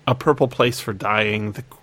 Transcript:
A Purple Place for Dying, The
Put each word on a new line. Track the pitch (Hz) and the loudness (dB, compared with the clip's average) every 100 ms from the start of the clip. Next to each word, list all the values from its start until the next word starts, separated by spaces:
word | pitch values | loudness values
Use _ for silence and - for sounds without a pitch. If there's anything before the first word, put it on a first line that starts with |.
| - | -2
A | 127 | 0
Purple | 160 147 131 | 2 2 0
Place | - 123 117 | 2 0 0
for | - | -6
Dying, | 95 101 107 107 107 107 | -6 0 2 2 -2 -4
The | 101 - - | -8 -14 -20